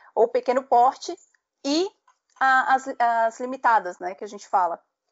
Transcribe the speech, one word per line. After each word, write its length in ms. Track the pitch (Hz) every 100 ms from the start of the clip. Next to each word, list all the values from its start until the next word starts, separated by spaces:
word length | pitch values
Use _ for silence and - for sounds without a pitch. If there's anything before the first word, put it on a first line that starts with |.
| - -
ou 120 | 226
pequeno 360 | 247 240 254
porte, 540 | 262 240 240 262 - 339 _ _ _ _
e 260 | 277 302 381 - _ _ _ _
a, 340 | 262 262 254
as, 120 | 262 269 -
as 420 | 233 233 226 226
limitadas, 600 | 254 262 254 220 180 175
né, 160 | 180 190
que 80 |
a 40 | 208
gente 200 | 202 -
fala. 340 | 202 175 170 _ _ _